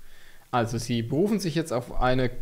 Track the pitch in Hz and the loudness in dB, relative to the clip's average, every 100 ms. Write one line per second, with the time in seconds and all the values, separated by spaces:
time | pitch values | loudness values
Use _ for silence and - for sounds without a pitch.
0 | - - - - - 123 110 117 113 120 | -14 -16 -16 -18 -2 0 0 -2 -2 -2
1 | 113 139 202 208 175 156 156 123 120 - | 0 2 2 2 0 -2 0 -2 -2 2
2 | 127 127 127 - | 4 4 2 0